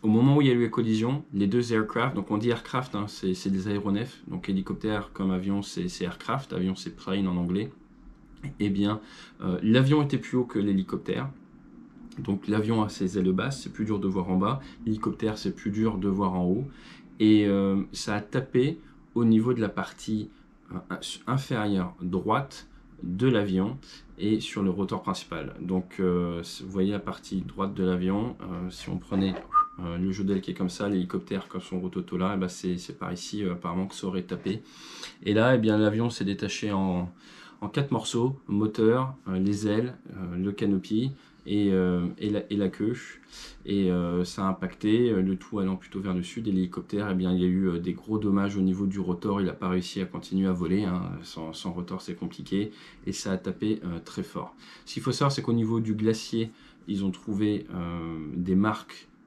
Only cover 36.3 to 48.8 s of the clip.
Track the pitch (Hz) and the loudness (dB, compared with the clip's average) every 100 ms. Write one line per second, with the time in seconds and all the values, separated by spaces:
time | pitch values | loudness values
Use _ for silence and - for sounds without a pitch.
36.3 | 98 104 - 107 98 95 90 90 - - | -2 -4 -2 -2 0 2 0 -2 -8 -20
37.3 | - - - 104 - 139 - - 120 123 | -20 -20 -10 -4 -2 0 0 0 0 0
38.3 | 139 - 101 107 107 110 123 131 135 - | 0 -2 0 2 4 4 4 2 -6 -4
39.3 | 95 95 101 107 104 123 123 - 92 90 | 0 2 2 2 2 0 -4 -14 -10 -6
40.3 | 87 98 101 104 98 90 107 131 139 - | -2 -2 0 2 0 2 0 0 -6 -16
41.3 | - - 101 101 95 90 90 87 - 104 | -20 -2 2 4 4 4 2 0 -2 -2
42.3 | 104 - 104 95 - 107 123 - - - | -2 -2 0 0 0 -2 -2 -8 -18 -20
43.3 | - - - - 101 92 90 87 87 87 | -18 -18 -16 -2 2 4 2 2 0 -2
44.3 | - 95 92 92 - 107 110 123 101 95 | 0 -2 0 -6 -2 2 4 4 4 2
45.3 | 92 - 107 95 92 - 98 98 90 87 | -2 -4 -4 -2 -2 -6 -8 -4 -4 -4
46.3 | - 113 95 90 90 87 101 104 92 92 | -6 -2 0 0 -4 -6 -4 -2 0 2
47.3 | 90 90 92 95 85 87 87 104 104 107 | 2 4 4 2 0 -4 -6 -2 -2 2
48.3 | 98 98 101 95 92 | 2 2 2 2 2